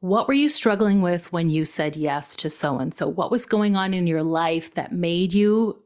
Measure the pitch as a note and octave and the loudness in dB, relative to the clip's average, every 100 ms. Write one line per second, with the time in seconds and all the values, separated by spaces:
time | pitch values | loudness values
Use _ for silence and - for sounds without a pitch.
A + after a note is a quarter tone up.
0 | F3+ G#3 A#3+ C#4 D4 D4 A3+ G3+ G#3+ G3 | 0 0 2 2 2 2 2 2 4 4
1 | F3+ F3 - F3 E3 D#3 D#3 - D3+ D3+ | 2 0 -2 -2 0 2 0 -2 -2 -2
2 | D3+ C#3+ - - D#3 - D3+ C3 C3 - | -2 -2 -4 -4 -4 -2 -2 -2 -4 -4
3 | - E3+ D#3+ B3 - G#3+ G#3 G3 F#3+ F#3 | -4 -4 -2 -2 0 0 2 0 0 0
4 | F3 D#3+ D#3+ D#3+ E3 E3 D#3+ - D3 F3 | 0 0 0 0 0 -2 -4 -8 -6 -4
5 | E3+ F3 F#3 G3 G#3 G#3+ A3+ - | -2 0 0 2 2 2 0 -4